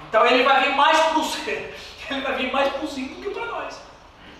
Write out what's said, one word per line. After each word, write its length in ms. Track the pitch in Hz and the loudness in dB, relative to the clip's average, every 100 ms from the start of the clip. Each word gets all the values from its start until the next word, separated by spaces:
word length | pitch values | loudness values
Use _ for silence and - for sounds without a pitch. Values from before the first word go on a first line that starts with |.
| 151 | 0
Então 180 | 220 240 | 4 6
ele 160 | 262 | 6
vai 220 | - 269 | 4 4
vir 100 | 277 269 | 4 4
mais 220 | 302 311 | 4 6
pros, 380 | 320 311 - - | 4 2 -2 -4
<laughs> 80 | 214 | -6
ele 720 | 190 - - - - - 269 | -6 -8 -12 -16 -16 -8 -6
vai 140 | 269 | -4
vir 180 | 254 247 | -4 -2
mais 180 | 262 277 | 0 0
pros 240 | - 302 269 | -2 -6 -6
ímpios 200 | 262 359 | -10 -8
do 40 | |
que 80 | 403 | -8
para 160 | 440 466 | -6 -6
nós. 340 | - - - - - - - - | -6 -8 -12 -18 -20 -20 -20 -20